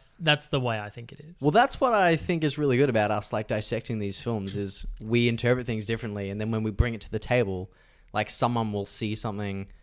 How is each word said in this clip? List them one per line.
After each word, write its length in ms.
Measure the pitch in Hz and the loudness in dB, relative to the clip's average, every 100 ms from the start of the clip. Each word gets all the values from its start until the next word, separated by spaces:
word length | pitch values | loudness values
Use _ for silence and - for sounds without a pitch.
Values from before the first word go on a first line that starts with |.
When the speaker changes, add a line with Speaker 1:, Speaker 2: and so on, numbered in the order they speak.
| - - | -20 -4
Speaker 1:
that's 260 | 160 147 - | 2 2 2
the 120 | 143 | 0
way 180 | 123 110 | 0 -2
I 100 | 104 | -6
think 200 | 120 117 | -12 -16
it 80 | - | -16
is. 200 | 151 - | -18 0
Speaker 2:
Well, 80 | 143 | 4
that's 300 | 180 269 - | 6 4 4
what 120 | 262 | 2
I 220 | 214 180 160 | 4 4 4
think 280 | - 170 | 2 0
is 120 | 151 143 | 0 0
really 180 | 147 123 | 2 4
good 120 | 139 | 4
about 200 | 110 104 | 4 2
us, 220 | 104 - | 0 -2
like, 160 | 107 110 | -4 -2
dissecting 500 | 110 - 107 - 110 | -4 -2 -4 -4 -4
these 220 | 101 95 | -4 -4
films 360 | 120 113 98 101 | -4 -4 -4 -6
is 300 | 98 - - - | -6 -6 -10 -10
we 260 | 110 120 120 | 0 4 4
interpret 380 | 117 120 127 123 | 2 2 0 0
things 180 | 110 104 | -4 -2
differently, 440 | 113 117 101 98 | -4 -4 -6 -4
and 100 | 101 | -4
then 120 | 107 | -2
when 100 | 110 | 0
we 80 | 110 | -2
bring 240 | 98 123 | 2 0
it 60 | 113 | 0
to 100 | - | -6
the 80 | 107 | -6
table, 540 | - 123 101 92 92 _ _ _ _ | 0 2 2 -2 -8 _ _ _ _
like, 180 | 107 107 | -4 -2
someone 420 | - 123 120 110 | 0 0 0 -2
will 140 | 104 101 | -2 -4
see 300 | - 110 107 | -4 -4 -4
something 520 | 113 101 104 98 95 - | -4 -4 -4 -6 -8 -14